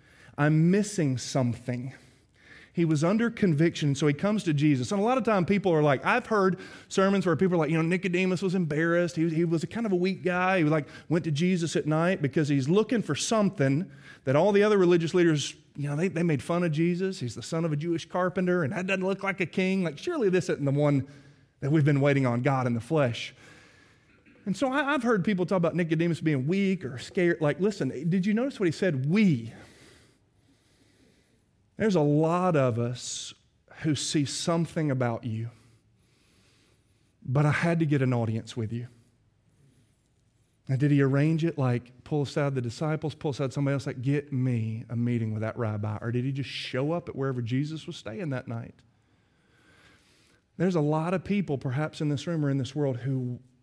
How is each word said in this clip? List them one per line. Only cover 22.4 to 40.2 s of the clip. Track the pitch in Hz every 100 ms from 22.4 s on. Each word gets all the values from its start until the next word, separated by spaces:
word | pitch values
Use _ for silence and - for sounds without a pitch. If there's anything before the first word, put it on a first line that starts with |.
God | 135 131 127
in |
the | 120
flesh." | - 160 127 117 - - - - - - _ _ _ _ _ - 208
And | 180
so | 262
I, | 262 277 302
I've |
heard | 233 220
people | 196 190 180
talk | 190
about | 165 165
Nicodemus | 170 160 170 160
being | 160 143 131
weak | 196 196 190
or | - 127
scared. | - - 175 170
Like, | 151 143
listen, | 196 208 131 120 165
did | 190 185
you |
notice | 214 269 -
what | 180
he |
said? | - 190 135 139
"We." | 196 202 127 113 - - - - - _ _ _ _ _ _ _ _ _ _ _ _ _ _ _ _ _ -
There's | 220 180
a |
lot | 147 147 160 175 185 151
of | 127 113
us | 120 123 - - - - _ _ _ -
who | 165 143
see | - 165 135
something | - - 170 160 175 151
about | 131 120 113
you, | 120 110 117 - _ _ _ _ _ _ _ _ _ _ _ _ _ _ _ _ -
but | 135 147
I |
had | - 170 170
to | 156
get | 147
an | 131
audience | 120 113 113 - -
with | 110
you. | 117 123 _ _ _ _ _ _ _ _ _ _ _ _ _